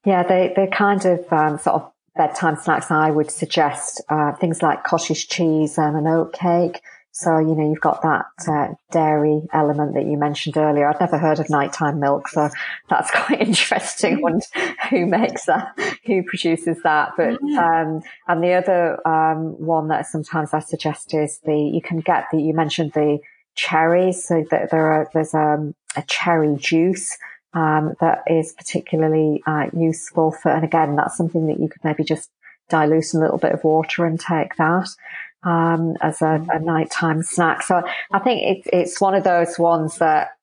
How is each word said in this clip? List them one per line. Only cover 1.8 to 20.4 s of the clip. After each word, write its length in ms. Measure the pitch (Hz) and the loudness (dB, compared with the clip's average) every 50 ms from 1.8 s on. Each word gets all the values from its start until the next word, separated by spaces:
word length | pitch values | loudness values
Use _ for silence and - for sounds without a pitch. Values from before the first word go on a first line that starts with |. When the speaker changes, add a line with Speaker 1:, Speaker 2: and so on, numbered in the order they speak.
| - - _ _ _ _ - | -2 -6 _ _ _ _ -2
Speaker 1:
bedtime 420 | - 151 - - - 175 160 151 | 0 0 0 0 0 0 0 0
snacks. 340 | - - 185 156 120 - - | 0 0 0 0 0 0 0
I 200 | 165 156 156 156 | 2 2 4 4
would 200 | 147 156 147 - | 2 2 0 -2
suggest, 720 | - - 170 - - 170 151 143 143 - - - - - - - | -4 -8 -6 -2 0 0 0 0 0 -4 -10 -10 -10 -12 -6 -4
uh, 220 | 156 151 151 147 147 | 0 0 0 0 0
things 300 | - 190 165 165 - 175 | -2 -2 -2 0 0 0
like 220 | 156 147 - - | 0 0 0 -2
cottage 440 | - 170 165 - - 156 - - - | -2 -2 -2 0 -2 -4 -4 -4 -8
cheese 500 | - - 170 160 156 156 156 147 - - | -4 0 0 2 2 2 0 0 0 0
and 180 | 156 151 151 | 0 0 0
an 100 | 156 147 | 0 0
oat 280 | 160 160 165 165 165 - | 2 2 2 0 -2 -4
cake. 480 | - 180 180 170 175 175 175 175 - _ - - - _ _ - | -4 0 2 2 2 2 0 -2 -8 _ -20 -20 -20 _ _ -16
So, 240 | - - 180 160 160 | -6 -2 0 2 2
you 160 | 156 160 160 | 2 2 0
know, 140 | 156 151 151 | 0 0 0
you've 120 | 156 156 | 0 0
got 200 | - 156 - - - | 0 0 0 0 0
that, 220 | 160 139 - - - _ - - 170 | 0 0 0 -2 -6 _ -12 -6 -4
uh, 260 | 151 147 143 - - - _ _ | -2 -2 -2 -4 -6 -12 _ _
dairy 520 | - 165 156 156 151 151 147 151 151 151 156 - - | 0 0 2 2 2 2 2 2 0 0 -2 -2 0
element 400 | 156 151 147 147 147 151 143 - | 0 2 2 2 0 -2 -2 -2
that 120 | - - | -2 -2
you 100 | - 147 | -2 -2
mentioned 400 | 147 147 147 147 - - 156 - | -2 -2 -2 -4 -4 -6 -4 -2
earlier. 320 | 156 151 151 147 147 143 147 | 0 2 2 2 2 2 2
I'd 100 | 151 - | 2 0
never 200 | 185 - - 147 | 0 0 0 0
heard 220 | 170 156 151 143 | 2 2 0 0
of 100 | 151 - | 0 0
nighttime 500 | 151 143 143 143 - - 160 147 143 147 | 0 0 0 0 -2 -2 -2 -2 0 0
milk, 260 | 143 139 139 143 - - | 0 2 0 0 -2 -4
so 200 | - 160 147 147 - - - - - - _ - | -2 0 0 0 -2 -6 -10 -10 -12 -14 _ -2
that's 220 | - - - - | 0 0 0 0
<laughs> 40 | - | -2
quite 280 | - - - 285 - 220 | -2 0 0 0 0 0
interesting. 760 | 202 196 - - - - - - - - - - - - | 0 2 0 2 0 0 -2 -2 -6 -6 -2 0 0 0
Speaker 2:
Mm. 60 | 294 302 | 0 0
Speaker 1:
Wonder 240 | 170 160 214 - - - - - - - - - - | 0 0 -2 -4 -4 -6 -6 -6 -6 -6 -6 -6 -2
who 180 | - 214 175 | 0 0 2
makes 380 | - 170 220 226 - - - - | 2 2 2 0 0 -2 -4 -2
that, 340 | - 156 117 - - - - - - - - - | 0 0 0 -2 -6 -8 -6 -6 -6 -6 -8 -4
who 160 | - 202 185 180 | -2 0 0 0
produces 600 | - - 175 - 170 165 160 - 175 165 165 - | -2 -6 -4 0 0 -2 0 -2 -4 -4 -2 0
that. 260 | 165 151 151 143 - - - | 2 2 2 2 0 0 0
But, 200 | 165 135 240 - 285 | 0 0 0 -2 -4
Speaker 2:
Yeah. 400 | 294 294 269 170 165 165 165 160 | -2 0 2 2 2 2 2 0
Speaker 1:
um, 200 | 156 156 156 - - - - - - | -2 -4 -6 -8 -12 -20 -16 -2 -2
and 140 | 175 165 170 | 0 0 2
the 120 | 175 180 | 2 2
other, 520 | 185 185 196 185 175 175 160 - - - | 2 2 2 2 2 2 2 0 -2 -2
um, 540 | 165 160 160 160 160 160 156 160 160 - - 156 | 0 2 2 2 2 0 0 -4 -6 -8 -8 -2
one 260 | 160 165 160 156 156 | 0 0 0 0 0
that 180 | 156 - 160 | -2 -2 -2
sometimes 480 | - - 160 151 - - 160 | -4 -6 -8 -8 -4 -4 -4